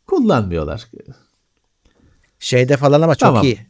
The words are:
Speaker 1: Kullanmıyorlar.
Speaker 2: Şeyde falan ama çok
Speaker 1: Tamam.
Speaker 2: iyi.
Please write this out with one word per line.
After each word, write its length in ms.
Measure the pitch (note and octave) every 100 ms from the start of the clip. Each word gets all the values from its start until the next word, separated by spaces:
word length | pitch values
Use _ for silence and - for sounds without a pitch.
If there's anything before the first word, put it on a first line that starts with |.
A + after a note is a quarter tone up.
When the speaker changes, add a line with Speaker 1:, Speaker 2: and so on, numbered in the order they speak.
| -
Speaker 1:
Kullanmıyorlar. 800 | F#4+ A3+ C#3 F#2+ E2+ D2+ D2 - - - - _ _ _ _ _ _ _ _ _ _ _ _
Speaker 2:
Şeyde 380 | - B2+ B2+ C3+
falan 240 | C#3 D3
ama 140 | E3 C#3+
çok 120 | A3
Speaker 1:
Tamam. 160 | A#2+
Speaker 2:
iyi. 160 | C3 G#2+